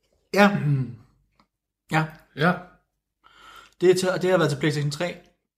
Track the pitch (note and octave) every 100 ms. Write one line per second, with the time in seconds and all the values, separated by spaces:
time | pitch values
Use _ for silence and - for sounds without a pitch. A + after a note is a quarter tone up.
0 | _ _ _ F#3 G3+ F#3 C#3+ C3+ A#2 A2+
1 | - _ _ _ _ _ _ _ - D#3
2 | D#3+ - _ C3 E3 - - _ _ _
3 | _ _ _ - - - - - F3 F3+
4 | F#3 E3 F#3 F3+ D#3 C3+ D#3+ C#3+ D3 -
5 | F3 F3 - _ _